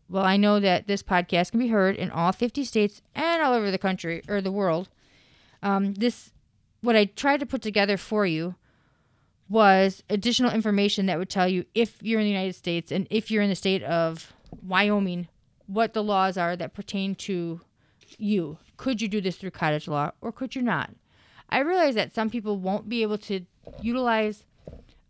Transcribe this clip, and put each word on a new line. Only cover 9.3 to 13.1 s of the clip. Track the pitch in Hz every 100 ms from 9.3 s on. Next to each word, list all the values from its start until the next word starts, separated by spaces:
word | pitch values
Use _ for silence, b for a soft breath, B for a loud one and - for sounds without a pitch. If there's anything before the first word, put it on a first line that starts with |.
| _ -
was | 220 202 190 190 - -
additional | 208 233 233 247
information | 220 214 202 202 202 190
that | 160
would | 190
tell | 196 185
you | 185 - 226
if | 226 -
you're | 202 220
in | 208
the |
United | 196 190 180
States | 180 170 -
and | 180
if | 170